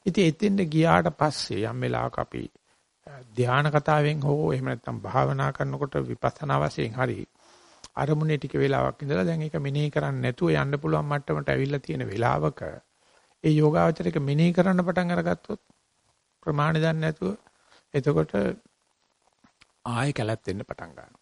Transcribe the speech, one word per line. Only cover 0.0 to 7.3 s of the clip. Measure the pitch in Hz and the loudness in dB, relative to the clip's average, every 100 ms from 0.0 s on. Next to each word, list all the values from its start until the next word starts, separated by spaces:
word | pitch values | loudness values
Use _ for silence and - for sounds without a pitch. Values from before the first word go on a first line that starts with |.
ඉතින් | - 190 165 | 0 2 2
එතෙන්ට | 156 208 196 170 | 2 0 2 2
ගියාට | 156 165 170 165 | 4 6 6 4
පස්සේ | 151 151 - - 110 110 | 0 0 0 -6 -4 -4
යම් | 123 | -4
වෙලාවක | 123 120 123 - | -4 -2 -4 -4
අපි | - 60 - _ _ _ _ _ - 139 120 | -6 -8 -10 _ _ _ _ _ -20 -20 -10
ධ්‍යාන | 110 123 131 147 | -2 2 2 2
කතාවෙන් | 147 151 151 147 151 | 2 2 2 2 0
හෝ | 143 147 156 | 0 2 2
එහෙම | 135 131 | 0 -2
නැත්නම් | 120 - 117 | -6 -8 -8
භාවනා | - 131 135 135 139 | -2 0 2 0 -2
කරනකොට | - 139 135 139 143 | -2 -6 -4 -4 -4
විපස්සනා | 127 120 127 - 143 139 | -4 -2 -4 -4 -2 0
වශයෙන් | 147 - 123 | 0 -2 -6
හරි | 120 127 104 - | -2 -4 -4 -10